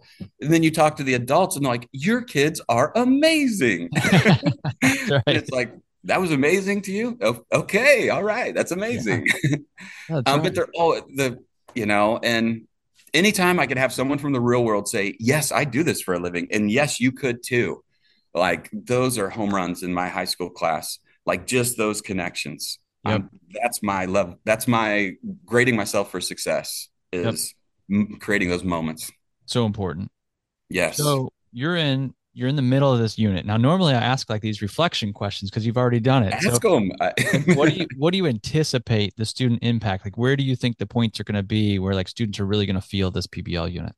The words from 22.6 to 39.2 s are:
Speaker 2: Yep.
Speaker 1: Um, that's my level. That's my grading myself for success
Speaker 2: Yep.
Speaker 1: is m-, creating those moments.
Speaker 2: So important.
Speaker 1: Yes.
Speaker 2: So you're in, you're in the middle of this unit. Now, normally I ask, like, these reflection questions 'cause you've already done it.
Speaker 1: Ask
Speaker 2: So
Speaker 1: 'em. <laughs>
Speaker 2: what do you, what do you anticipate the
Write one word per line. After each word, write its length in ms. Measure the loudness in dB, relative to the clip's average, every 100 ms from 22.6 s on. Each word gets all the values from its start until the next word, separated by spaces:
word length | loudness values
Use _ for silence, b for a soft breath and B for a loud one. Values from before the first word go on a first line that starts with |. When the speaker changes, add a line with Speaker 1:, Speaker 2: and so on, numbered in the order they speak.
| -12 -12 _ _ -2
Speaker 2:
Yep. 100 | -2
Speaker 1:
Um, 60 | -2 -12 _
that's 340 | -6 -4 -4
my 220 | -2 -2 0
level. 340 | 0 0 -2 0
That's 240 | 0 2
my 480 | 2 2 0 -2 -4 -14 -14 0
grading 300 | 2 4 2
myself 360 | 0 -2 -2
for 100 | -4
success 640 | -8 -6 -4 -4 -4 -10 -14 _ _
Speaker 2:
Yep. 220 | -4 -4
Speaker 1:
is 200 | -4 -8 -12 _ _ -2
m-, 280 | 0 0 -4
creating 260 | -2 0 0
those 160 | -2
moments. 480 | -2 -2 -4 -8 -12 -16 _ _ -6
Speaker 2:
So 180 | -2 -2
important. 460 | -2 -6 -6 -10 _ _ _ _ _ -8
Speaker 1:
Yes. 260 | -2 -2 0
Speaker 2:
So 380 | -2 -2 -4 -12 _
you're 240 | -8 -4 -2
in, 380 | 0 -2 -4 -8 _
you're 160 | -6 -2
in 80 | 0
the 60 |
middle 320 | 2 4 4
of 60 | 4
this 200 | 2 0
unit. 260 | 0 0 0
Now, 120 | 2
normally 360 | 4 4 4 2
I 60 |
ask, 280 | 2 0 -2
like, 120 | -6
these 200 | -4 -4
reflection 500 | -4 0 -2 0 -6
questions 400 | -4 -6 -6 -8
'cause 140 | -4 -2
you've 100 | 2
already 240 | 2 2
done 240 | 4 4
it. 100 | 4
Speaker 1:
Ask 300 | 0 0 0
Speaker 2:
So 140 | 2 2
Speaker 1:
'em. 120 | 2 -2 -2 -2
<laughs> 380 | 0 0 2 4
Speaker 2:
what 120 | 4
do 80 | 2
you, 120 | -4 -2
what 140 | 0
do 60 | 2
you 100 | 0
anticipate 840 | -2 -2 -2 0 -2 0 0 0
the 80 | -4